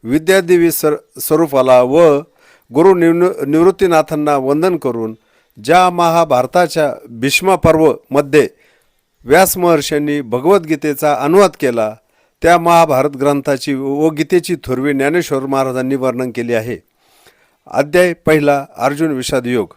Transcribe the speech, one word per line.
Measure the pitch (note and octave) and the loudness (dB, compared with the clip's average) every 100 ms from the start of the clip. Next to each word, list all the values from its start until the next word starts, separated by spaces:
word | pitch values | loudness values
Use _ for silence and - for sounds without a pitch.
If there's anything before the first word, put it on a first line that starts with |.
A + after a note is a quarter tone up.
विद्यादेवी | A2+ C#3+ D#3+ F#3+ E3+ F3+ E3 | -2 -2 2 0 2 2 2
सर-, | - D#3 D3 _ - | 0 -4 -4 _ -14
स्वरूपाला | - D#3 E3 C3+ C3 B2+ | -2 0 0 0 4 4
व | B2+ D3+ E3 C#3+ - _ _ _ _ | 4 4 4 2 -4 _ _ _ _
गुरु | B2+ F#3 | 2 4
निवृ-, | F#3 E3 E3+ F3+ - C#3 | 4 2 2 0 -2 -2
निवृत्तीनाथांना | D#3 F3 F3+ F#3+ D#3+ D3+ D#3 D3 C#3+ | 2 2 2 0 0 0 -4 -2 -2
वंदन | C3 D3 F#3 E3+ | 0 0 0 -2
करून, | C3+ A#2 A2 A2+ _ _ _ - | -4 -6 -8 -10 _ _ _ -12
ज्या | A2+ F3 F3+ | 2 2 2
महाभारताच्या | F3 E3+ E3 D#3+ B2 B2+ F3 F3 E3 D3 - A#2+ | 2 0 2 2 0 0 0 0 -2 -4 -4 -16
भीष्म | A2+ C3+ - F#3 F#3 | -6 -2 -2 0 2
पर्वमध्ये | E3+ D#3 D#3+ - _ C3+ C#3+ D3+ A#2 _ _ _ _ _ _ _ | 2 4 2 0 _ -2 2 2 0 _ _ _ _ _ _ _
व्यास | A#2+ D#3 F#3+ F#3+ | 0 2 2 0
महर्षींनी | F3 D#3+ C#3 D3+ D3 D3 | 0 0 0 -4 -2 -6
भगवद्गीतेचा | A#2+ B2 D3+ G3+ D#3+ D3+ D3+ C#3+ D3+ C3+ | -4 -4 0 0 0 -4 -4 -2 -2 -2
अनुवाद | C#3+ F#3 F#3+ - | 0 2 2 0
केला, | C3 A#2 G#2+ A2 _ _ _ _ | -4 -2 -4 -6 _ _ _ _
त्या | E3 F3 | 2 2
महाभारत | E3+ E3+ E3 C3 D3 | 4 4 4 2 -2
ग्रंथाची | C#3 C#3+ C#3+ C#3 C3+ - | -2 -2 -2 -2 -4 -4
व | C3+ C3+ C#3 D#3+ | -6 -4 -2 -2
गीतेची | D3+ D#3+ F3+ - E3+ | -2 -2 -2 -2 -8
थोरवी | - B2+ C#3+ | -6 -4 -2
ज्ञानेश्वर | C#3 C#3 E3+ D#3+ C3+ C3+ | -2 0 -2 -2 -6 -2
महाराजांनी | C#3 C3 B2+ B2+ C3+ | -2 -2 -4 -4 -2
वर्णन | C3 B2 B2+ A#2 | -2 -4 -6 -6
केले | A#2+ A#2 | -4 -4
आहे. | A2+ G2+ _ _ _ _ _ _ _ _ - | -4 -12 _ _ _ _ _ _ _ _ -6
अध्याय | - D3 F3 F3+ | -4 0 2 0
पहिला, | E3+ - D#3 D3 C#3+ C#3 - | -2 0 2 2 -2 -4 -4
अर्जुन | B2+ C#3+ E3 | -4 -2 -4
विषाद | C3+ B2 C3+ A#2+ | -4 -4 -4 -2
योग. | B2 F2+ | -4 -4